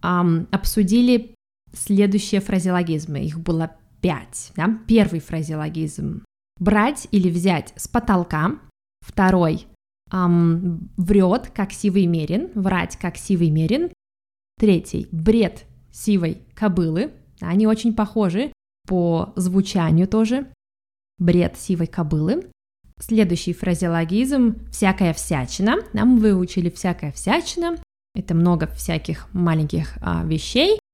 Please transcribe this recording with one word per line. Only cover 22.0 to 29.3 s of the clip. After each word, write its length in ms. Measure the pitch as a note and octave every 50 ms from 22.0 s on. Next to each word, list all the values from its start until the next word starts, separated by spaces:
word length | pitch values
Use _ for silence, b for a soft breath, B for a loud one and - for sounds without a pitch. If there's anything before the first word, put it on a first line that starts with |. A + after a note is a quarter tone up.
| E3+ D3 D#3+ D3+ D3+ E3 A#3 E4+ F#4+ - - _ _ _ _ _ _ - - -
Следующий 540 | - - A3+ G#3+ G#3+ F3 F3 E3 - - E3+
фразеологизм — 1040 | - - F#3 F3 D#3 F#3+ E3+ E3 E3+ E3 D#3+ F3+ G#3+ B3+ C4 C#4+ C4+ B3 A#3 A3 - - -
«всякая 420 | - - - F#3+ F#3+ F#3+ G3+ E3+ D#3
всячина». 640 | - - - E3 C#3+ B2+ B2 - - F#3 G#3+ B3+ G4 - - -
Да, 120 | G#3+ G#3
мы 140 | B3 B3+ A#3
выучили 520 | G#3+ G#3+ G3+ F#3 F3+ F3+ - G3 E3+ E3+
«всякая 420 | E3+ - - F#3 E3+ - - D3 C#3
всячина». 640 | - - - A#3 E4 E4+ - - F4+ E4+ E4+ E4+ E4 - _ _ _ _ _ _
Это 200 | - F#3+ - E3+
много 320 | E3 E3+ F3 F3 E3 E3 D#3
всяких 600 | - - - - E3 D#3+ - - - - - -